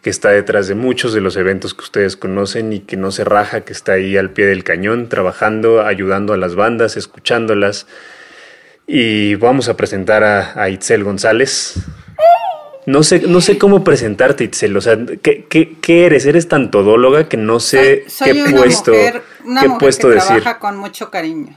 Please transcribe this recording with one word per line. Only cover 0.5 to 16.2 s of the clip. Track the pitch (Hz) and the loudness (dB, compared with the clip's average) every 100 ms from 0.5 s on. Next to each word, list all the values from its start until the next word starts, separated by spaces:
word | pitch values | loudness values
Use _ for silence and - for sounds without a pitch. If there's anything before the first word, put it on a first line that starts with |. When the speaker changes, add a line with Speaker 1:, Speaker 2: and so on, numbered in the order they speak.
| 104 95 | -2 -2
Speaker 1:
de | 101 | -4
muchos | 127 123 123 | -2 -2 -2
de | 110 | -2
los | 95 92 | -2 -2
eventos | 92 98 95 | -4 -4 -8
que | - | -14
ustedes | - 104 98 - | -8 -4 -4 -4
conocen | 98 98 101 117 110 | -8 -4 -4 -4 -6
y | 104 | -8
que | - 95 | -8 -8
no | 95 | -6
se | 98 | -4
raja, | 101 104 104 113 | 0 0 0 -6
que | - | -10
está | 104 - | -10 -2
ahí | 95 95 98 | -2 0 -2
al | 95 | -2
pie | 101 98 | 0 0
del | 95 | 0
cañón, | 90 87 101 117 117 | -4 -4 -2 -4 -4
trabajando, | 104 92 - 107 107 113 113 | -4 -4 -2 -4 0 2 2
ayudando | 107 98 95 98 101 | 2 -2 -2 -2 -2
a | 98 | -2
las | 92 | -2
bandas, | 87 110 117 110 104 | -2 -2 0 -2 -4
escuchándolas. | - - - 120 113 104 101 104 - - - - - - - - _ _ - | -12 -12 -4 -2 0 0 0 -4 -14 -20 -20 -20 -20 -20 -20 -20 _ _ -4
Y | 147 113 107 104 101 | -2 0 0 -2 0
vamos | 117 135 117 | 2 2 0
a | 110 | -2
presentar | 101 98 92 107 | -4 -4 0 2
a, | 107 101 98 123 | 2 0 -2 -4
a | 98 | -4
Itzel | 95 - 113 | -4 -2 -2
González. | 101 95 113 113 135 - - - - - - - 640 698 - - - - - | 0 -2 0 0 0 -4 -8 -10 -12 -18 -20 2 4 4 0 -10 -16 -12 0
No | 139 | 2
sé, | 151 180 | 4 2
no | - 180 | 4 2
sé | 180 202 | 2 2
cómo | 202 196 | 4 4
presentarte, | 175 135 113 101 127 139 | 4 0 -2 0 0 0
Itzel. | 113 - 104 101 | -4 -2 -2 0
O | |
sea, | 117 110 120 80 | 0 0 -2 -4
¿qué, | 160 - - | -2 -2 0
qué, | 156 160 - | 0 0 -4
qué | - 170 | 2 4
eres? | 175 143 | 4 4